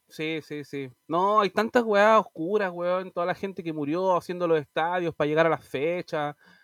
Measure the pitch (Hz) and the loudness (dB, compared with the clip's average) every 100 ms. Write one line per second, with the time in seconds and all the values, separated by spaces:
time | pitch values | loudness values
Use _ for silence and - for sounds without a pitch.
0 | _ - 156 160 - 147 143 139 135 - | _ -10 -8 -8 -10 -12 -10 -10 -12 -14
1 | - 160 196 214 202 - 220 247 226 202 | -4 0 4 4 2 0 0 0 2 4
2 | 214 220 - - 160 214 190 175 175 185 | 6 6 2 -4 -2 0 -2 -4 -2 -2
3 | 185 180 175 180 196 185 170 156 143 165 | -4 -4 -4 -4 -6 -8 -8 -6 -4 -2
4 | 190 175 - 180 175 160 143 - 160 180 | 0 0 -2 -4 0 0 0 -4 -2 -2
5 | 170 - 147 156 165 151 - 131 151 175 | -2 -2 0 2 2 2 -4 -4 -2 -4
6 | - 160 147 147 _ _ | -6 -6 -6 -10 _ _